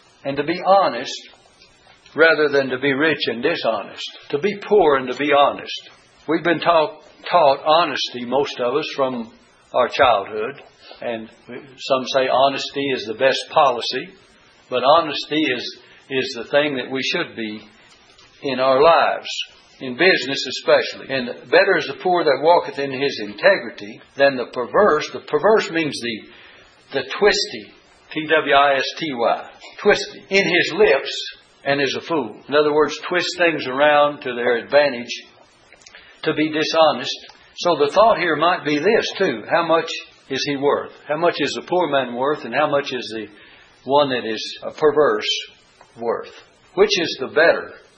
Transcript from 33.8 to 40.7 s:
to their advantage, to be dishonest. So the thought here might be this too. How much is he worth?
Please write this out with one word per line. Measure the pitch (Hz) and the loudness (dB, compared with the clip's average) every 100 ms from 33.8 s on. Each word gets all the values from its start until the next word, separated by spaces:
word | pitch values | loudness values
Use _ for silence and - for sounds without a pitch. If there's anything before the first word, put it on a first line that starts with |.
| 147 147 147 143 | 4 6 2 0
to | 131 | -8
their | 120 120 117 | -4 0 -2
advantage, | 104 139 143 120 120 - - _ _ _ _ - - - - - | 2 2 2 -2 -10 -12 -14 _ _ _ _ -20 -20 -20 -20 -8
to | 160 | -4
be | 151 156 | 0 0
dishonest. | 151 147 160 156 123 135 - - - _ - | 0 0 4 4 2 -6 -10 -14 -20 _ -6
So | 175 151 | -2 2
the | 143 | 2
thought | 185 220 170 | 6 6 4
here | 170 147 | 0 2
might | 170 175 143 | 2 0 -2
be | 147 | 0
this | 180 240 - - | 2 0 0 -2
too. | 185 113 110 | -2 -2 -2
How | 156 160 | -2 2
much | 165 160 - - _ - | 0 0 -10 -14 _ -10
is | 135 143 | -6 -4
he | 139 | -2
worth? | 143 | 0